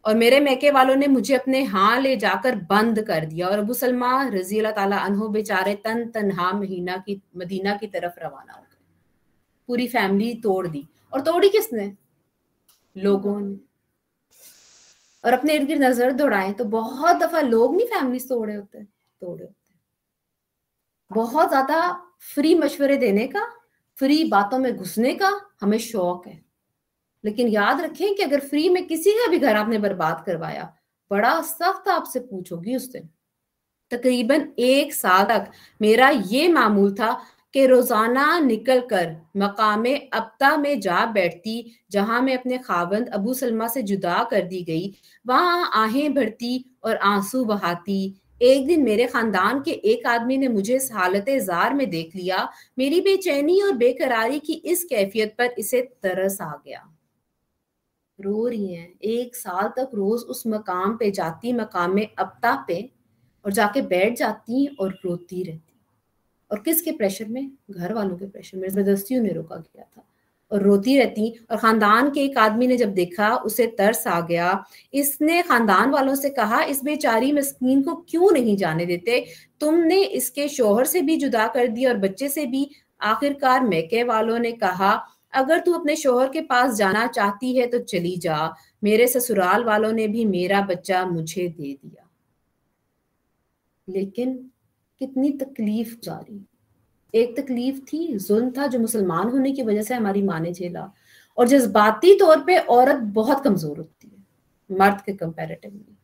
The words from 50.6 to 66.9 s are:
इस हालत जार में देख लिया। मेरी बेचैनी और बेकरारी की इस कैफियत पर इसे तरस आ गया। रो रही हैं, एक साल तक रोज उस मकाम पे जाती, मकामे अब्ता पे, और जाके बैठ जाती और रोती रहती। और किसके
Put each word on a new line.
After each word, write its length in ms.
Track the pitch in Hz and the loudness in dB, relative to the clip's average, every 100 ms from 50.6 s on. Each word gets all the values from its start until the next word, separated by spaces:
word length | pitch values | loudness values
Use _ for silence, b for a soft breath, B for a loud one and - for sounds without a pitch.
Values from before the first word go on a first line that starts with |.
| 196 262 | 0 -2
इस 160 | 262 | -2
हालत 320 | 214 185 202 202 | -2 0 0 0
जार 460 | 269 190 170 214 | -2 0 0 0
में 160 | 277 247 | 0 -2
देख 260 | 165 160 190 | -4 -8 -8
लिया। 340 | 180 185 262 B B - | -4 -4 -4 B B -4
मेरी 220 | 277 339 | 0 2
बेचैनी 600 | 381 381 370 285 294 381 | 2 0 0 -2 2 2
और 120 | 403 | 2
बेकरारी 680 | 254 240 - 285 226 226 285 | 2 0 2 -2 0 -2 -4
की 120 | 302 | -6
इस 320 | 311 - 339 | -8 -4 -4
कैफियत 500 | - 226 196 220 214 - | -2 -2 -2 -2 -4 -2
पर 80 | 240 240 | -4 -2
इसे 220 | 220 247 | -4 -2
तरस 600 | 247 _ 190 180 190 196 | -4 _ -4 -2 -2 -4
आ 120 | 165 | -12
गया। 420 | 143 143 - - _ _ _ _ _ _ _ _ _ _ _ _ _ | -14 -16 -20 -20 _ _ _ _ _ _ _ _ _ _ _ _ _
रो 280 | 196 208 240 | -6 -2 -2
रही 260 | 226 196 | -4 -6
हैं, 200 | 170 170 _ | -8 -16 _
एक 340 | 208 233 247 - | -4 -4 -6 -12
साल 320 | 202 180 220 | -8 -4 -4
तक 220 | 254 262 | -4 -6
रोज 260 | 202 196 233 | -2 -2 -2
उस 220 | 180 - 226 | -4 -6 -4
मकाम 500 | 214 214 180 190 226 | -4 -4 -2 -2 -2
पे 140 | 208 | -2
जाती, 420 | 196 165 160 233 | -2 -6 -6 -4
मकामे 560 | 240 214 185 175 196 214 - | -4 -4 -2 0 0 -2 -6
अब्ता 460 | 190 - 240 254 - | -8 -2 -2 -2 -4
पे, 240 | 175 233 _ _ _ _ _ | -6 -6 _ _ _ _ _
और 80 | 208 | -4
जाके 300 | 202 208 269 | 0 2 0
बैठ 340 | 180 180 214 240 | 0 0 0 0
जाती 500 | 254 247 - 254 277 | -4 -4 -4 -2 -2
और 320 | - 190 185 | -2 -6 -6
रोती 380 | 185 175 - 180 | -8 -8 -8 -10
रहती। 180 | 170 160 _ _ _ _ _ _ _ _ _ | -10 -12 _ _ _ _ _ _ _ _ _
और 80 | 208 | -6
किसके 340 | 320 330 320 | -2 -2 -4